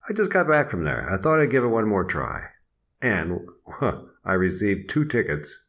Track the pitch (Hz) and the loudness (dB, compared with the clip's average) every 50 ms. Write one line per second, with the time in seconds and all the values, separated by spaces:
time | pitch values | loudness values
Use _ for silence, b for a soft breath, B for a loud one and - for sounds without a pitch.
0 | _ - 214 220 208 180 - 185 170 151 151 151 143 - - 90 80 76 65 57 | _ -6 -2 -2 0 2 2 2 4 4 4 2 2 0 -2 -2 -2 -2 -2 -4
1 | 55 65 95 95 95 156 156 156 151 131 123 135 123 120 113 113 110 107 104 95 | -2 -4 -4 0 2 2 4 4 4 4 4 2 2 4 2 2 2 2 2 2
2 | 90 92 - 76 65 - - - - - - _ _ _ _ _ _ _ _ _ | 0 0 -2 -4 -4 -4 -6 -8 -10 -12 -18 _ _ _ _ _ _ _ _ _
3 | - 123 104 87 80 85 90 - - - - _ _ - - - 143 107 - - | -2 0 0 0 -2 -2 -4 -6 -6 -12 -20 _ _ -20 -8 -4 -2 -2 -2 -4
4 | - - _ _ _ 92 95 92 92 92 - - 107 104 98 98 98 - - 151 | -10 -20 _ _ _ -2 2 2 2 2 0 0 0 0 0 -2 -4 -2 0 0
5 | 151 151 - 117 107 - - 76 - - - - _ | 0 2 0 -2 0 0 -2 -6 -6 -12 -20 -20 _